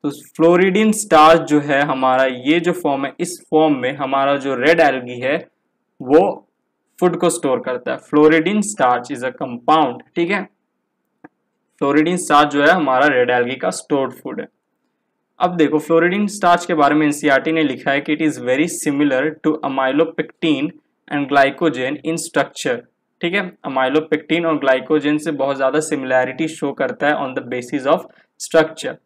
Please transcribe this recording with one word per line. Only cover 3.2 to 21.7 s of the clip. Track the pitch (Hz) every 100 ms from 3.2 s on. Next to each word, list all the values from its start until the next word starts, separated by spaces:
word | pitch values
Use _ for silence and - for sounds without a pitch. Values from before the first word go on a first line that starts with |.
| 175 - _
फॉर्म | 156 156 139
में | 127 139
हमारा | 135 135 139 143
जो | 135 131
रेड | 139 170
एल्गी | 151 131 123 123
है | 131 160 - _ _ _ _ _
वो | 127 151 190 - _ _ _ _ _ _
फूड | 180 175
को | 175
स्टोर | 170 143 123
करता | 127 123 -
है। | 127
Floridine | _ 147 151 160 165 208 202
starch | - 127 123 123
is | 131
a | 127
compound, | 123 135 120 - 156 139 123 - -
ठीक | 170
है, | 196 - _ _ _ _ _ _ _ - _ _ _ _ _
फ्लोरिडीन | 139 143 156 180
स्टार्च | - 147 147
जो | 143
है | 147
हमारा | 180 143 127 147
रेड | 127 123
एल्गी | 123 123 131
का | -
स्टोर्ड | - - 143 127
फूड | 123 - -
है। | - _ _ _ _ _ _ _ _ _
अब | 180 175
देखो, | 147 151
फ्लोरिडीन | 151 165 175 196 208
स्टार्च | - 180 175 -
के |
बारे | 165 143 151
में | 151
एनसीईआरटी | 147 151 135 160
ने | 160
लिखा | 147 123 147
है | 139
कि | 143 151
it |
is | 156 123
very | 123 131 165
similar | - 156 139 147 131 147 151
to | 156 156 139
amylopectin | 135 131 139 165 - 156 _ 160 139 156 - _ _ _
and | 143 139
glycogen | 143 139 143 165